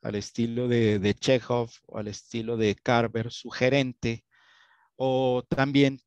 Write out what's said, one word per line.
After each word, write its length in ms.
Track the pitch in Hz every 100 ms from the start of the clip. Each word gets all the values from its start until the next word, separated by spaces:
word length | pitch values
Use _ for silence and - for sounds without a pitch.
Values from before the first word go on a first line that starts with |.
al 100 | 113
estilo 540 | 104 98 - 117 117 123
de, 320 | 120 113 104
de 160 | 98 101
Chekhov 560 | - 131 - 120 117 - -
o 100 | -
al 100 | 104
estilo 480 | 104 - 117 113 117
de 200 | 107 98
Carver, 560 | - 120 117 113 113
sugerente, 960 | - 117 - 127 139 131 123 117 113 _ _ _ _ _ _ _ _
o 480 | 131 131 131 123 -
también, 500 | - 135 139 139 135